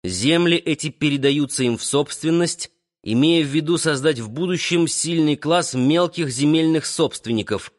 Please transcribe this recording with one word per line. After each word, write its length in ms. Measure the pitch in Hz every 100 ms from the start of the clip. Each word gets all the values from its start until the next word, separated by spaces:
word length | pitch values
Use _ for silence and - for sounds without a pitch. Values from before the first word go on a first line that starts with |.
Земли 540 | 92 90 123 170 175 170
эти 340 | - 147 151
передаются 720 | - 151 139 139 147 139 -
им 140 | 127 113
в 60 |
собственность, 840 | - 143 147 - 160 170 175 - - _ _ _
имея 400 | - 117 151 170
в 40 | 147
виду 320 | 151 151 170
создать 400 | 160 139 151 127
в 100 | 107
будущем 580 | 131 180 170 - 175 165
сильный 500 | - 165 170 151 143
класс 360 | 143 175 160
мелких 560 | 131 127 165 175 - 151
земельных 560 | 123 147 160 160 160
собственников 880 | - - 147 - 110 113 98 104 -